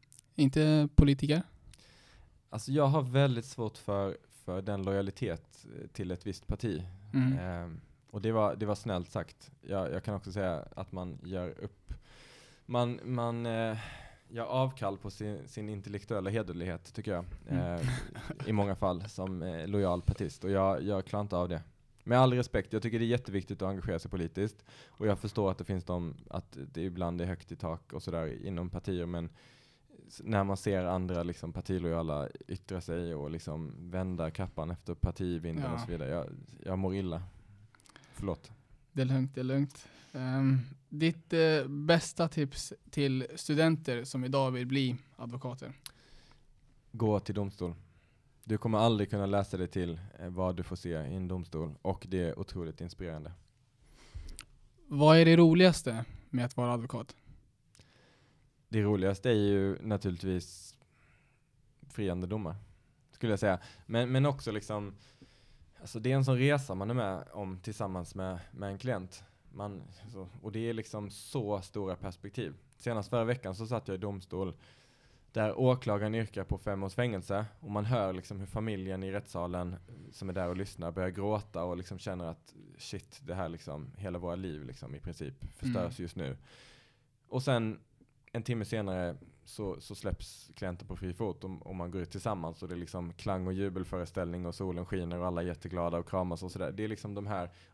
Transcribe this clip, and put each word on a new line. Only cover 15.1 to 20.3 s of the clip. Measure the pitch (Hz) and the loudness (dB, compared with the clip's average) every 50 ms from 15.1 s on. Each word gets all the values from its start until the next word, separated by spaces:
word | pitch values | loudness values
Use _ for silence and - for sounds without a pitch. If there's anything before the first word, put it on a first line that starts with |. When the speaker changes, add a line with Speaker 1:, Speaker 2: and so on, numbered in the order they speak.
Speaker 2:
sin, | - - 107 104 104 80 - 135 | -8 -6 -6 -6 -6 -8 -10 -12
sin | - 110 107 104 | -10 -8 -8 -6
intellektuella | 107 98 95 104 101 98 - - 117 101 95 98 | -6 -8 -8 -8 -8 -8 -6 -4 -2 -2 0 0
hederlighet, | 104 113 107 90 82 87 85 92 82 82 - - - | 0 0 -2 -2 -4 -4 -4 -4 -4 -6 -8 -12 -12
tycker | - 101 107 95 | -8 -4 -2 -2
jag. | 87 87 90 - - - - | -2 -4 -6 -10 -12 -6 -2
Speaker 1:
Mm. | 135 131 131 - 87 | 0 0 0 0 0
Speaker 2:
Eh, | 85 - 127 123 - - - - 113 - - - - - | 0 0 -2 -2 -2 -4 -8 -10 -12 -10 -10 -8 -6 -4
i | - 110 | 0 2
många | 104 101 101 95 | 2 2 2 0
fall | - 104 92 90 87 98 110 | 0 2 0 0 0 -4 -8
som, | - - 92 95 92 90 85 | -8 -6 -6 -6 -4 -4 -4
eh, | 92 82 82 78 95 | -4 -6 -6 -4 -2
lojal | 101 101 98 90 87 90 - | 0 2 4 4 2 2 2
partist. | - 98 - 101 76 | 0 0 2 0 -4